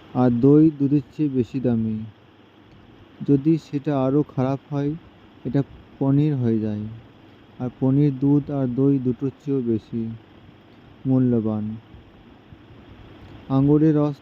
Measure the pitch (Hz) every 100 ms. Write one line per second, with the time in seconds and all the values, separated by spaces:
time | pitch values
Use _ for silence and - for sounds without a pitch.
0 | - 127 127 120 135 151 160 147 139 147
1 | - - 147 131 110 135 123 113 110 110
2 | 110 - - _ - _ - - - -
3 | - - - 139 147 160 - 143 151 139
4 | 131 143 143 - 131 139 - 143 143 160
5 | - - - - 131 139 - - - -
6 | 139 139 151 139 120 113 107 104 107 113
7 | - - - - - - 127 - 131 139
8 | 147 131 139 147 143 139 131 123 139 139
9 | 123 120 135 - 139 139 117 110 - 117
10 | 113 113 - - - - - - - -
11 | 131 131 123 120 110 107 107 113 - -
12 | - - - - - - - - - -
13 | - - - - - 135 143 151 156 151
14 | 147 139